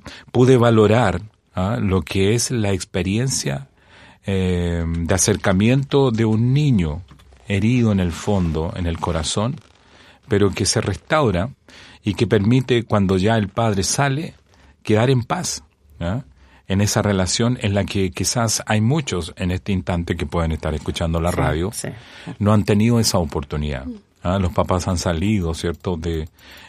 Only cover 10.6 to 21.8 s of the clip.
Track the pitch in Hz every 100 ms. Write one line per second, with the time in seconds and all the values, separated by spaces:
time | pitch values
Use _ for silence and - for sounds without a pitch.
10.6 | 98 117 104 92 - 156 131 87 113 -
11.6 | _ - - - - 92 104 110 101 127
12.6 | 127 120 117 107 95 95 98 113 95 -
13.6 | 117 98 92 - 139 135 170 - _ _
14.6 | - _ - 107 123 131 113 170 - -
15.6 | - _ _ - 85 113 - _ - _
16.6 | - 98 101 - 101 98 92 - 117 123
17.6 | 107 101 92 101 95 - 95 123 117 -
18.6 | - 107 110 160 135 90 85 - 92 92
19.6 | - 95 87 87 85 87 76 87 82 78
20.6 | 80 76 - 85 85 82 85 87 80 76
21.6 | 92 -